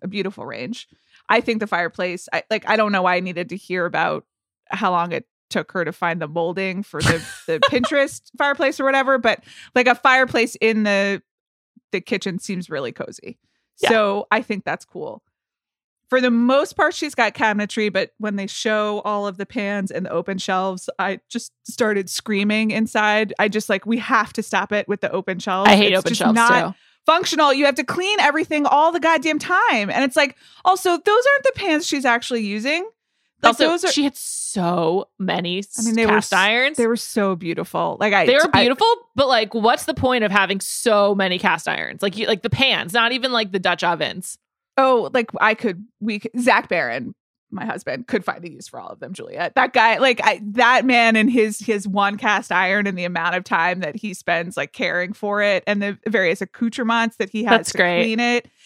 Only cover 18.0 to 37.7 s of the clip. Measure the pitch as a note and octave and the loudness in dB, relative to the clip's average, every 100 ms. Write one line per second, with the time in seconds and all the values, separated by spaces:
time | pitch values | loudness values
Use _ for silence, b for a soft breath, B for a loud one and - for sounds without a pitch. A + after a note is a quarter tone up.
18 | F3 - G#3+ G3+ G3 - A3 G#3+ G#3+ G#3 | -4 -6 -6 -6 -6 -4 -2 0 0 -2
19 | G#3 G#3 G3+ F#3+ G3 B3 G3+ G3+ F#3+ D#3+ | -4 -4 -4 -6 -8 -6 -4 -4 -4 -6
20 | F#3 E3+ F3+ F#3+ - F#3 F#3+ F#3 - - | -4 -4 -4 -6 -2 -2 -2 -6 -8 -4
21 | F#3+ F#3+ - A#3+ - _ - - A3 G3+ | -4 -6 -8 -10 -10 _ -10 -2 0 0
22 | F#3 - - G3+ G#3 G#3+ A3 G#3+ A3 A3 | -2 -8 -4 0 0 0 0 0 0 2
23 | G#3 G#3+ G#3 - G#3 G#3+ - G3 G#3 A#3 | 2 2 0 0 0 0 -2 -2 0 -2
24 | G#3 A#3 A3 - - F#3+ G3+ G#3 - G3+ | 2 0 0 -4 -4 -2 -2 -4 -2 -4
25 | F3+ F#3+ F#3+ F#3 G#3 F#3 G#3 G3+ G#3 F#3+ | -2 -4 -4 -6 -2 2 6 6 6 4
26 | - A#3 A#3 A3+ A#3 B3 E3 - b b | 2 0 2 4 6 4 2 -6 b b
27 | - E4 - D#4+ D4 C4+ C#4+ C#4 C4 F4 | 2 2 2 2 4 4 2 2 -2 -2
28 | F#4+ G#4 D4+ D4+ - D4+ C#4+ C#4+ D#4+ E4 | -2 2 2 2 0 0 2 4 4 2
29 | D#4+ D#4+ D#4 D#4 - F4+ A4+ B3 G3+ - | 2 2 0 -2 0 2 2 2 0 0
30 | C4+ D#4 C#4+ - b b F#4 F#4+ F4+ E4+ | 0 2 0 -2 b b 0 2 2 2
31 | G#4 A4 B4+ C#5 C5+ - G4+ D4+ F4 C#4+ | 4 4 4 4 2 0 0 0 0 -2
32 | B3+ A#3+ - A#3+ G3+ G#3+ B3+ E4 G#4+ _ | 0 0 0 -4 -4 -4 -2 -4 -6 _
33 | _ _ _ _ A#3 B3 D#4 E4+ F#4 D4 | _ _ _ _ 2 4 2 2 0 0
34 | C#4 - - - - G3 F3 F3 D#3+ F#3 | -2 -4 -10 -10 -6 -2 -2 0 0 -2
35 | - - F#3 F3 F3 F#3 G3+ - A3+ A3+ | -4 -8 -4 -2 -2 -6 -6 -4 0 2
36 | A3 G#3+ - F#3+ G3+ A#3+ C4+ D4 A3+ A#3+ | 2 0 0 0 0 0 -2 -2 -2 -2
37 | - A3+ G3 F3 E3 D#3+ - | -4 -2 -2 -2 -6 -8 -6